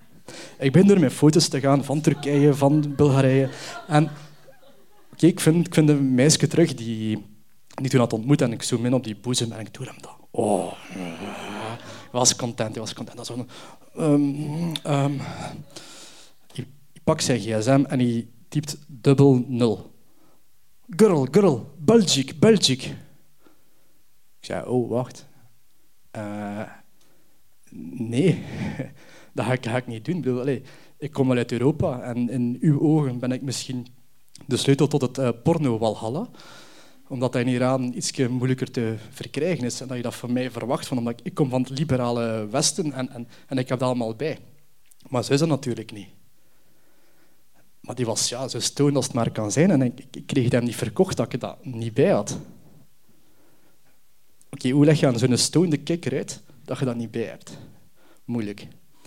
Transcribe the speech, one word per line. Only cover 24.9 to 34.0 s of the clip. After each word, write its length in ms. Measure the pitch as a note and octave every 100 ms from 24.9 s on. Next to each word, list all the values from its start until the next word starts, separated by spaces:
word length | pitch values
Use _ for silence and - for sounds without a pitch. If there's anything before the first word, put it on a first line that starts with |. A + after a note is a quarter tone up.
wacht. 360 | A#2 B2+ - - - - - - - - - -
Eh, 520 | A2+ G#2 G#2 G#2 G#2 G#2+ - - - - - - - - - - - -
nee, 540 | C3 A2+ A#2+ F3+ - - - - -
<laughs> 500 | C3 - - - -
dat 100 | -
ga 80 | A2+
ik, 140 | B2+ A2
ga 100 | B2
ik 100 | A#2+
niet 180 | A2+
doen. 120 | G#2+ F3+
Ik 60 |
bedoel, 180 | B2+ B2
allee, 220 | C3+ B2 - - - -
ik 140 | C#3+
kom 160 | - C3
wel 80 | B2
uit 160 | A#2+
Europa 480 | A#2+ C3 D#3 F3+ B2
en 280 | B2 A#2+ A#2+
in 260 | C3 A#2+ B2
uw 200 | D#3+ C#3+
ogen 380 | D#3 D#3 C#3 A#2+
ben 140 | B2+
ik 100 | B2+
misschien 440 | C3+ A#2+ - B2+ A#2+ -